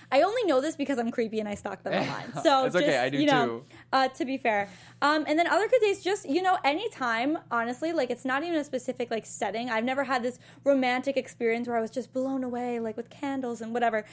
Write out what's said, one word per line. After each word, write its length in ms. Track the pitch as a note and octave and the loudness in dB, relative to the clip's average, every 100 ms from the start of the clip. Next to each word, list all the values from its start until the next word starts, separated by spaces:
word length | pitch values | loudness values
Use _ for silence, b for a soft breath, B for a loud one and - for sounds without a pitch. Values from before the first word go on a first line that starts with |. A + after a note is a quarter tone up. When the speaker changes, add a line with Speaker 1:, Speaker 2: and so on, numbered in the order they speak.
| B | B
Speaker 1:
I 100 | C4+ | 4
only 200 | F4+ A#4+ | 4 4
know 180 | G4 C4 | 2 2
this 140 | D4+ - | 2 -2
because 220 | C#4 B3 | -2 0
I'm 100 | A#3 | -2
creepy 280 | B3 A3 G#3+ | -2 -2 -2
and 80 | G#3 | -4
I 60 | G3+ | -6
stalk 280 | G#3 F#3+ | -8 -8
them 100 | - | -2
Speaker 2:
<laughs> 80 | F#3 | 0
Speaker 1:
online. 320 | C3+ A2+ - E3 | 0 -4 -8 0
So 220 | D#4 C4+ B3+ | 4 4 4
Speaker 2:
It's 100 | F3 | 2
okay, 100 | - | 4
Speaker 1:
just, 120 | C3+ | 4
Speaker 2:
I 100 | C3 | 2
do 80 | C#3+ | 2
Speaker 1:
you 60 | D4 | 4
know, 180 | E3+ A#2 | 4 2
Speaker 2:
too. 180 | A#2 B B - | -2 B B -2
Speaker 1:
uh, 140 | C4+ C4 | 0 2
to 160 | C4 C4 | 0 -4
be 120 | C4+ | -2
fair. 320 | A#3+ G#3 G3+ B B - | 0 0 -2 B B 0
Um, 220 | C#4+ D#4 C#4+ | 2 2 2
and 100 | D#4 | 2
then 80 | E4+ | 2
other 200 | D#4+ G#4+ | 2 4
good 140 | B4+ | 4
dates, 220 | G#4+ G4 | 4 2
just, 240 | F4+ G4+ D#4 | -2 -2 0
you 140 | D4+ | 0
know, 140 | F#4 F#4 | 2 2
anytime, 760 | C4+ D#4 A4+ - B3 A3+ C4+ E4 - | 0 0 -4 -4 -2 0 0 -2 -2
honestly, 420 | A#3 A#3 B3 D#4+ | -2 -2 -4 -2
like, 160 | E4 B3+ | -2 -2
it's 140 | A3+ C4 | -4 -2
not 180 | C4+ | -2
even 120 | E4+ D#4+ | 0 -2
a 80 | |
specific, 460 | C#4+ C4 - B3 A#3+ | -2 -4 -6 -6 -4
like, 160 | A3+ - | -6 -6
setting. 440 | - G#3+ G#3 B3 | -6 -4 -4 -4
I've 140 | A3 | -2
never 200 | A#3+ C4 | 0 -2
had 180 | C4 C4+ | -2 -2
this 140 | A#3+ A#3 B B | -2 -6 B B
romantic 540 | C#4 C#4 B3+ B3+ C4+ C4+ | 2 4 2 0 -2 -2
experience 500 | B3+ - A#3 A#3 A#3+ | -4 -2 0 0 -2
where 100 | A#3 | -2
I 40 | |
was 100 | A3 | -2
just 200 | B3+ A#3 | -6 -6
blown 300 | C4 C4 C4+ | -4 -2 -4
away, 360 | B3+ A#3+ B3 A#3+ | -4 -4 -4 -4
like, 180 | A3+ A3 | -4 -6
with 120 | A#3 | -12
candles 520 | - C#4 C4+ B3+ A#3 | -8 -6 -4 -4 -6
and 120 | A3+ | -6
whatever. 320 | A#3 A#3 A3 G#3+ | 0 2 0 -4